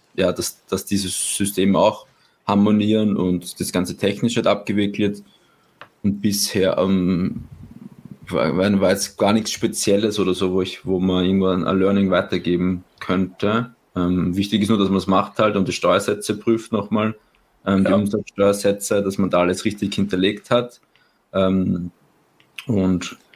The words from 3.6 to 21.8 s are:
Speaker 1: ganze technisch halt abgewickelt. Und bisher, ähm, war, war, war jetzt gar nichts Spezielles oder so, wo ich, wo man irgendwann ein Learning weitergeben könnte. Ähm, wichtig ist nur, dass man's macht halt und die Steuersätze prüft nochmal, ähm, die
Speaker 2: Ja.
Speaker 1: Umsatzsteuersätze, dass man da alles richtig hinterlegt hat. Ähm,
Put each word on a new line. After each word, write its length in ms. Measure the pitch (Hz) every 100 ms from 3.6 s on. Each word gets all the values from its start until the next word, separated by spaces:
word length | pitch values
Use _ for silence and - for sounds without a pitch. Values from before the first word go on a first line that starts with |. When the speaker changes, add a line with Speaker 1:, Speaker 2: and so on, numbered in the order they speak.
| -
Speaker 1:
ganze 240 | 90 92 90
technisch 400 | 98 101 117 117
halt 100 | 98
abgewickelt. 800 | 101 - 101 101 104 101 101 - _ _ _ _ _ - _
Und 160 | 104 101
bisher, 580 | 107 101 - 101 92 -
ähm, 680 | 95 95 90 90 95 - - - - - - - - - -
war, 280 | 82 67 80
war, 240 | 98 98
war 100 | 92
jetzt 280 | 101 - -
gar 140 | 101
nichts 180 | 110 110
Spezielles 720 | - 113 - - 101 107 104
oder 120 | 92
so, 200 | 92 95
wo 100 | 92
ich, 240 | 92 - 92
wo 140 | 92
man 240 | 92 92
irgendwann 420 | 92 98 95 90 -
ein 120 | 95
Learning 300 | 95 101 98
weitergeben 720 | 90 - 92 87 87 90 90 - _
könnte. 760 | - 92 90 - 104 113 123 - _ 92
Ähm, 400 | 90 90 90 92
wichtig 260 | 98 107
ist 60 | 101
nur, 100 | 107
dass 120 | 95
man's 180 | 95 92
macht 300 | 95 101 -
halt 160 | 107 101
und 100 | 90
die 60 |
Steuersätze 680 | - 87 92 - 104 - 101
prüft 320 | - 113 -
nochmal, 460 | 110 98 110 110 110 _ _ _ _ 98
ähm, 160 | 98
die 80 | 98
Speaker 2:
Ja. 60 | 98
Speaker 1:
Umsatzsteuersätze, 1080 | 101 107 - - 101 101 101 101 - 104
dass 160 | 98 98
man 120 | 92
da 100 | 90
alles 240 | 90 92
richtig 300 | 107 104 98
hinterlegt 560 | - 98 92 95 104 -
hat. 300 | 123 123 - _ _ _ _ _
Ähm, 580 | 95 95 95 95 90